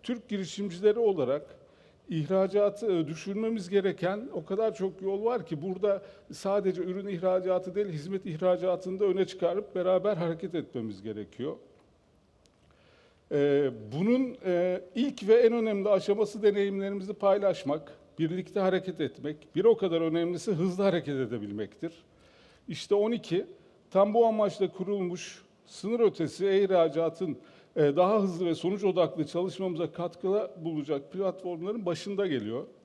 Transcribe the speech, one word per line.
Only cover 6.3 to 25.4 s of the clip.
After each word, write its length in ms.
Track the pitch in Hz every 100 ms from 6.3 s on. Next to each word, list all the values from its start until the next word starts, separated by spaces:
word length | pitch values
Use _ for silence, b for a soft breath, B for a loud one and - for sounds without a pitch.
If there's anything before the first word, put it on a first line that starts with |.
sadece 500 | 143 196 202 190 170
ürün 240 | 180 185 202
ihracatı 680 | 180 185 185 180 180 180
değil, 140 | 180 202
hizmet 380 | 156 156 196 190
ihracatını 760 | 156 185 180 180 175 185 190
da 40 |
öne 220 | 202 185 180
çıkarıp 480 | - 170 190 202
beraber 420 | 185 180 185 202 185
hareket 380 | 170 165 190
etmemiz 480 | 165 - 127 110 98
gerekiyor. 540 | 107 107 98 - 135 - - _ _ _ _ _ _ _ _ _ b b b b b b _
Ee, 380 | 147 143 143 139 117 107 135
bunun, 400 | 202 254 254 -
e, 360 | 185 175 180 180 -
ilk 340 | - 277 - 196
ve 60 |
en 180 | 226 233
önemli 360 | 233 220 202 202
aşaması 540 | 196 196 202 202 214
deneyimlerimizi 680 | 208 202 202 196 196 202 190
paylaşmak, 840 | 202 196 196 202 165 135 156 - - _ -
birlikte 420 | 160 180 185 202
hareket 400 | 190 185 185 165
etmek, 360 | 143 - 139 151 - 202
bir 80 |
o 120 | 208 220
kadar 240 | 190 165
önemlisi 520 | 165 165 170 175 226
hızlı 300 | 165 185 185
hareket 320 | 196 170 143
edebilmektir. 800 | 135 120 117 101 104 101 - 165 - _ b b b b b -
İşte 260 | 170 -
on 180 | 202 208
iki, 340 | 240 - 175 - B B B _
tam 240 | 185 208
bu 120 | 220 233
amaçla 460 | 214 208 - 190
kurulmuş 680 | - 185 208 180 175 - -